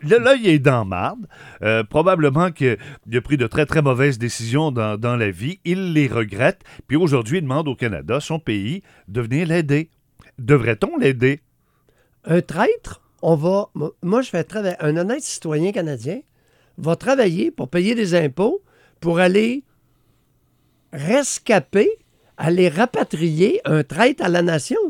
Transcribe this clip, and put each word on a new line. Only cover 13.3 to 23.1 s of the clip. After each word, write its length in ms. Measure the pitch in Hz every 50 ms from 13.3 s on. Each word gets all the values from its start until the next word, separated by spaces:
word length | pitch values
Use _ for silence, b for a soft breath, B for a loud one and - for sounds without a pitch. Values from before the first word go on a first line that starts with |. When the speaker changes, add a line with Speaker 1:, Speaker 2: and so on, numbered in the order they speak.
| 165
Speaker 2:
va, 360 | 147 151 175 190 196 208 - _
mo-, 200 | - 147 160 - _
moi, 180 | - 170 202 247
je 80 | 262 -
fais 160 | - 175 156
trava-, 320 | _ - 220 208 185 175 -
un 140 | 156 151 151 170
honnête 240 | 175 196 247 302
citoyen 500 | - - - - - 165 151 151 165 196
canadien 480 | 202 220 170 160 143 117 110 139 185 262 - _ _ _ _ _ _ _ _ _ _
va 200 | - - 156 170
travailler 540 | 165 - 220 269 269 233 190 160 180 226 330
pour 200 | - - 135 123
payer 240 | - 175 180 208 240
des 200 | 233 220 180 165
impôts 460 | 175 160 143 127 - 190 240 349 403 b b b b b b b b
pour 200 | - 170 170 170
aller 440 | 185 180 185 202 220 233 247 285 - _ _ _ _ _ _ _ _ _ _ _ _ _ _ _ _ _ _ _ _ _ _ _ _ _
rescaper, 1000 | - 143 139 165 233 285 277 - - - _ - 226 185 131 _ - 196 226 392 440 _ _ _ _ _ _ _ _
aller 320 | - - 160 175 180 180 175
rapatrier 920 | 143 175 233 247 - - 262 -